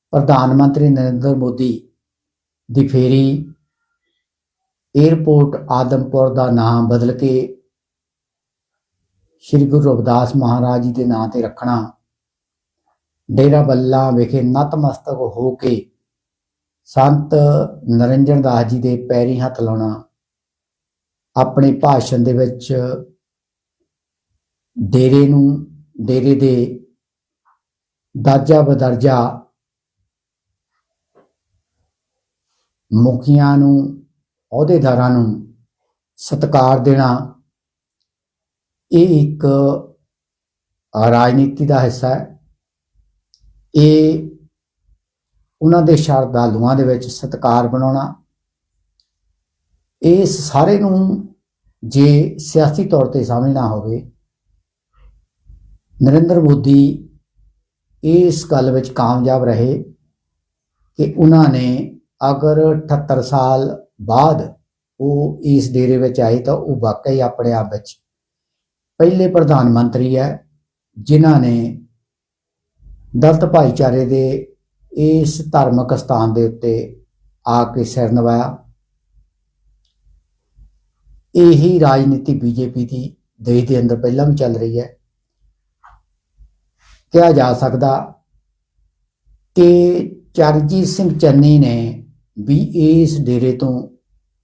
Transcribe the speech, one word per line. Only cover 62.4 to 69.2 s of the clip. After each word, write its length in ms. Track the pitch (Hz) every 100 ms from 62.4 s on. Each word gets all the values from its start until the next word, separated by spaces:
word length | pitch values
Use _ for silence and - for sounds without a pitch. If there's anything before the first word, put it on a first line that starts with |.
| 151 156 156 156
ਅਠੱਤਰ 420 | - 147 - 127
ਸਾਲ 640 | - 139 131 131 135 - - _
ਬਾਅਦ 540 | 104 120 160 120 - - _ _ _ -
ਉਹ 420 | 139 143 151 151
ਇਸ 300 | 147 139 123
ਡੇਰੇ 240 | 127 127 127
ਵਿੱਚ 240 | 127 127
ਆਏ 180 | 117 120
ਤਾਂ 140 | 120
ਉਹ 260 | 180 156 123
ਵਾਕਈ 400 | 110 - 139 135
ਆਪਣੇ 340 | 123 - 117
ਆਪ 200 | 113 104
ਵਿੱਚ 280 | 104 - - _ _ _ _ _ _ _ _ _ -
ਪਹਿਲੇ 300 | 165 185